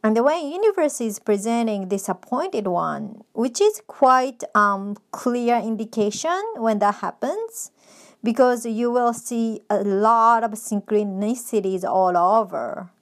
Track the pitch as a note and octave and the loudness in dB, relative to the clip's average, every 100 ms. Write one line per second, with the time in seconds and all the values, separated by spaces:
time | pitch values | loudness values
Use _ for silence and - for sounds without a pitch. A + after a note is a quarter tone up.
0 | A3 A3 C4 E4 C#4+ F4 G#4+ F#4+ D4+ - | 2 4 2 0 -4 0 0 2 -2 -2
1 | A3+ G3+ - G#3 G#3+ A#3 A3+ G3+ F#3 G3 | -6 -6 -2 -2 0 -2 -2 -4 -4 -4
2 | - F#3 - B3 F#4 C#4+ G3 F3 E3 C#3+ | -4 -8 -4 -4 -4 -4 -2 -2 -2 -6
3 | C#3+ - - - B3 A#3+ G#4 G#4 - - | -10 -14 -12 -4 -4 2 2 0 -16 2
4 | C4 C4 C4 A#3+ - - G#3 G3 G3+ G#3 | 6 6 2 -6 -2 2 2 0 -4 -10
5 | _ - B3+ A#3+ A#3 A#3+ G#3 A3 A3+ A3+ | _ -6 -2 0 2 0 0 -4 -4 -2
6 | G#3 - D#4+ F4+ A4 G4 A3+ G#3+ G3+ G3+ | -2 -2 -4 -2 -4 -2 0 2 0 0
7 | F3+ - B3+ G4 A4+ - - _ _ - | -8 -4 -6 -4 -8 -10 -16 _ _ -20
8 | - _ A#3 A#3 B3+ B3 A#3+ A3 A#3+ B3 | -20 _ -4 4 4 2 -4 -2 0 2
9 | A#3+ A#3 - A#3 A3+ G#3+ _ G#3 G3+ G3 | 0 -2 -6 -4 -2 -4 _ -2 0 2
10 | A3 A#3 A3+ A3+ A3+ G#3+ - G#3 - G#3+ | 4 6 6 4 0 -6 -6 -6 0 0
11 | G#3 F#3+ G#3 B3 - A3 F#3+ F#3 F#3 F#3+ | 0 -4 -4 -4 -2 -2 0 -2 0 2
12 | F#3 F3+ F3 A3 G3 - A#2 - F#3 _ | 2 4 4 2 0 -6 -6 -8 -12 _